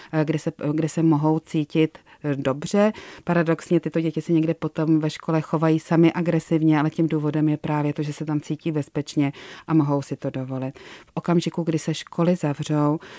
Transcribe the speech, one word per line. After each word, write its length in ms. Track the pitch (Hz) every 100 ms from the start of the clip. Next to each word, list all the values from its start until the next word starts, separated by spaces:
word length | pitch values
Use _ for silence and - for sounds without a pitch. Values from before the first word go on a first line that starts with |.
| -
eh, 120 | 156
kde 140 | 151 156
se, 140 | 160 - 147
kde 160 | 151 156
se 140 | -
mohou 360 | 160 147 156 160
cítit, 600 | - 160 147 160 156 - _ -
eh, 120 | 151 139
dobře. 560 | 135 135 - 202 208 - - -
Paradoxně 560 | - 175 160 160 - 170
tyto 200 | 160 165
děti 220 | 165 156
se 100 | 156
někde 220 | 165 160
potom 460 | 165 156 - 156 156
ve 100 | 156
škole 300 | - - 160
chovají 400 | 151 156 160 160
sami 320 | - 170 170
agresivně, 680 | - 170 165 - 160 156 156
ale 100 | 156
tím 180 | - 165
důvodem 400 | 156 151 151 151
je 80 | 147
právě 360 | 151 151 147
to, 100 | 147
že 100 | 151
se 120 | 147
tam 160 | 151 147
cítí 320 | - 156 170
bezpečně 600 | 151 - - - - 143 - - - -
a 80 |
mohou 280 | 160 143 143
si 140 | 135 139
to 140 | 135
dovolit. 480 | 135 131 131 131 -
V 320 | - - -
okamžiku, 480 | - - 170 165 -
kdy 160 | 165 160
se 160 | -
školy 420 | 156 - - 170 180
zavřou, 440 | 151 143 151 151 147 156 -